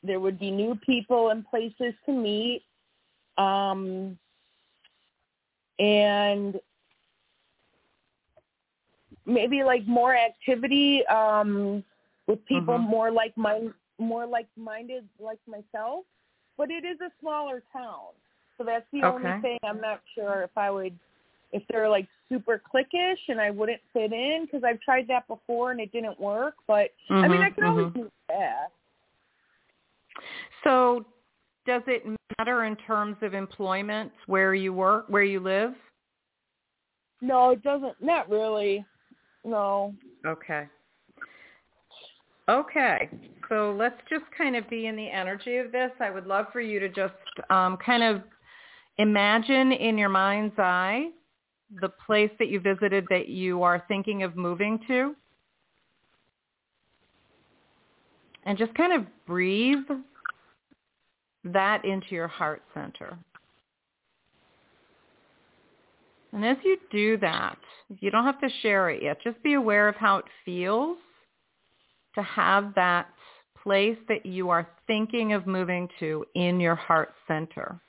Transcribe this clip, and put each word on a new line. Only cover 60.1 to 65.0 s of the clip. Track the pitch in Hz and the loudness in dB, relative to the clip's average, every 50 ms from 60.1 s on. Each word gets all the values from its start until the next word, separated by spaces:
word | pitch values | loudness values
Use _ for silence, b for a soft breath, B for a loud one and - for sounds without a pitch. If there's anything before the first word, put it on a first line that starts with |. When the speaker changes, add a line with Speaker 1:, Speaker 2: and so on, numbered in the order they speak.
| _ _ _ - - _ _ _ _ _ _ _ _ _ _ _ _ _ _ _ _ _ _ _ _ _ _ 180 175 | _ _ _ -14 -14 _ _ _ _ _ _ _ _ _ _ _ _ _ _ _ _ _ _ _ _ _ _ -2 0
Speaker 2:
that | 196 190 196 214 208 - | 0 2 2 0 0 -2
into | 196 196 190 185 - | -4 -4 -4 -6 -8
your | 202 170 165 170 | -8 -6 -6 -8
heart | - - 175 151 156 - _ _ - | -6 -6 -4 -4 -4 -8 _ _ -14
center. | 156 147 - - - - - 180 170 170 _ _ - _ _ _ _ _ _ _ _ _ _ _ _ _ _ _ _ _ _ _ _ _ _ _ _ _ _ _ _ _ _ _ _ | -14 -14 -12 -14 -16 -18 -18 -18 -20 -20 _ _ -20 _ _ _ _ _ _ _ _ _ _ _ _ _ _ _ _ _ _ _ _ _ _ _ _ _ _ _ _ _ _ _ _